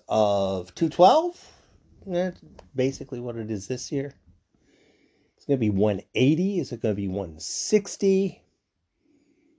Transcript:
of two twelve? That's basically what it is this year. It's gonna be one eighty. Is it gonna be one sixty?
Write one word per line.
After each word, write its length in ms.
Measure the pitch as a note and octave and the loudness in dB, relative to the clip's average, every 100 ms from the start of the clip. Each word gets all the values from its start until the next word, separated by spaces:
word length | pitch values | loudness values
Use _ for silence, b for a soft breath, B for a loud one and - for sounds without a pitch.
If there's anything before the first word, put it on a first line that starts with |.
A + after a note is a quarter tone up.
| - | -2
of 640 | A2 G#2 G2+ G2 F2+ - - | 2 4 2 0 -2 -6 -4
two 140 | D#3+ | 0
twelve? 600 | - F#3 D4+ F4 - - b b b _ - G3 | 6 6 6 2 -4 -18 b b b _ -20 -6
That's 360 | F3 F#3 - D#3 - - B2+ | -4 -4 -6 -18 -20 -10 -2
basically 460 | C3+ C3+ C#3 A#2+ | -2 -2 -10 -10
what 160 | B2 A#2 | -8 -8
it 120 | A2 | -6
is 180 | G#2 - | -6 -6
this 220 | B2+ - | -8 -6
year. 260 | C#3+ C#3 - _ _ _ _ _ _ _ _ _ _ _ _ | -6 -6 -12 _ _ _ _ _ _ _ _ _ _ _ _
It's 80 | - | -4
gonna 120 | C3+ | 0
be 120 | G#2+ | 2
one 320 | F#2+ G#2 G2+ - G#2+ | 2 2 0 -4 2
eighty. 440 | C3+ D#3+ F#3+ F#3+ | 2 2 0 -2
Is 140 | C3+ | -4
it 80 | A#2+ | -4
gonna 120 | A2 | -2
be 140 | G2+ G2 | -2 -2
one 320 | F#2+ E2+ D#2 | -4 -6 -10
sixty? 1040 | - - - G#3 G3+ - G3 F#3+ G3 - _ _ _ _ _ _ _ _ _ _ _ | -12 -10 0 0 0 -2 2 2 0 -6 _ _ _ _ _ _ _ _ _ _ _